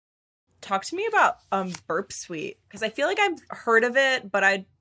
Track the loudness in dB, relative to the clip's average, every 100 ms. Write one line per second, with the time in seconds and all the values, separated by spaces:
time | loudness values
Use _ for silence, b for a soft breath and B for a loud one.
0 | _ _ _ _ _ -14 -4 -4 -4 -6
1 | 0 2 2 0 -4 -4 -4 -8 -4 -4
2 | -4 -10 -10 -10 -10 -12 _ -6 -6 -2
3 | -2 2 0 0 -10 -8 2 4 4 2
4 | 2 0 -2 2 2 2 -4 _